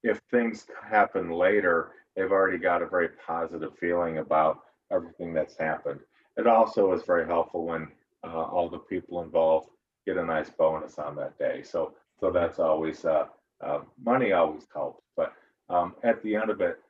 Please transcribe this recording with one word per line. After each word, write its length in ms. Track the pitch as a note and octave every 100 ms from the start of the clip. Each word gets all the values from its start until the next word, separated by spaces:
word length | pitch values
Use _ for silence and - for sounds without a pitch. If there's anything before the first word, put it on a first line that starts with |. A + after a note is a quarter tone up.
if 180 | A#2+ A2 _
things 360 | B2 A#2 A2 - - -
happen 400 | G#2+ G2+ G2 E2+
later, 600 | E2+ F2+ G#2 F#2 E2 D#2 - _ -
they've 160 | F#2+
already 260 | G2 F#2+ F2+
got 240 | E2+ F2
a 60 | E2+
very 220 | F2+ E2+ -
positive 520 | - E2 E2 E2+ D#2 -
feeling 400 | F2 F2 E2+ D#2+
about 420 | D2 D#2 D#2 - _ _ _
everything 420 | - E2 - E2+
that's 220 | E2 - -
happened. 440 | D#2 D#2 C#2+ C#2 - _ _ -
It 100 | A2+
also 440 | A2+ - - G2
is 80 | F2
very 220 | - - E2
helpful 400 | E2+ - F2 E2
when, 220 | E2 D#2 _ _ _
uh, 180 | E2 E2
all 260 | D#2+ F2 E2+
the 100 | E2+
people 440 | - F#2 - F2
involved 460 | E2 E2 D#2+ D#2+ - _ _ _
get 120 | - F2+
a 80 |
nice 260 | E2 D#2+ D#2
bonus 480 | - D#2+ D#2 D#2 -
on 160 | D2+ D2
that 220 | C#2 _
day. 240 | C2 C#2
So, 320 | - F2 - - _ _
so 140 | F#2
that's 260 | F2 E2+ -
always, 460 | E2 D#2+ D#2+ -
uh, 220 | E2+ D#2 - - _ _
uh, 200 | - C#2+ - _
money 300 | A#2 C3 A#2
always 340 | F2+ D#2+ - -
helps. 300 | - - - _
But, 200 | - D#2+ - _ _ _
um, 260 | - - -
at 180 | A#2 A2+
the 120 | A2
end 160 | G#2+ G#2+
of 100 | G#2+
it 180 | F2+ - _